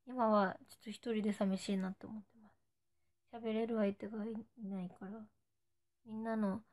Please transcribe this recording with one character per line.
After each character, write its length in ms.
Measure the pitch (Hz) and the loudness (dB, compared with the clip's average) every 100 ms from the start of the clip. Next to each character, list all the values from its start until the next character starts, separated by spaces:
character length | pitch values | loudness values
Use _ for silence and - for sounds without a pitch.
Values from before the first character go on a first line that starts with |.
| - | -8
今 220 | 254 220 | 0 6
は 280 | 214 185 - - | 6 6 2 -10
ち 60 | |
ょ 20 | - | -16
っ 20 | |
と 60 | 226 | -12
一 220 | 208 247 | -8 -2
人 100 | 214 | 0
で 100 | 214 | 2
寂 260 | 196 196 190 | 2 2 0
し 140 | - | 0
い 40 | 196 | 0
な 140 | 185 | -2
っ 40 | |
て 120 | 196 - | -6 -10
思 140 | 220 | -12
っ 20 | |
て 160 | - - | -14 -20
ま 100 | - | -20
す。 60 | _ _ _ _ _ _ _ _ 233 | _ _ _ _ _ _ _ _ -6
喋 80 | 226 | -2
れ 140 | 220 233 | 0 2
る 100 | 226 | 4
相 160 | 202 | 2
手 140 | 202 202 | 2 -4
が 160 | 220 | -6
い 80 | 220 220 220 - | -6 -6 -10 -10
な 200 | 196 196 | -6 -6
い 40 | 180 | -6
か 180 | - 190 | -8 -12
ら。 200 | 220 214 _ _ _ _ _ _ _ 233 | -12 -14 _ _ _ _ _ _ _ -12
み 80 | |
ん 80 | 220 | -6
な 140 | 226 220 | -2 0
の、 260 | 208 202 - | 2 0 -6